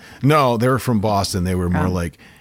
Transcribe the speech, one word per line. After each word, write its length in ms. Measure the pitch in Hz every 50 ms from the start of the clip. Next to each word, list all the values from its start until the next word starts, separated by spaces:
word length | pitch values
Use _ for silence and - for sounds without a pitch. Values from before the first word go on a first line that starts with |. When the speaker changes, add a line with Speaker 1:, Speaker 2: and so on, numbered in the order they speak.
| - - - - 123
Speaker 1:
No, 340 | 139 156 151 139 123 120 110
they're 220 | 120 127 131 117
from 200 | - 127 120 104
Boston. 440 | 101 107 101 98 95 - - 95 87
They 120 | 92 92
were 140 | 90 90 87
more 180 | 90 87 90 92
Speaker 2:
Oh. 40 |
Speaker 1:
like, 260 | 92 90 85 85 - _ - - - -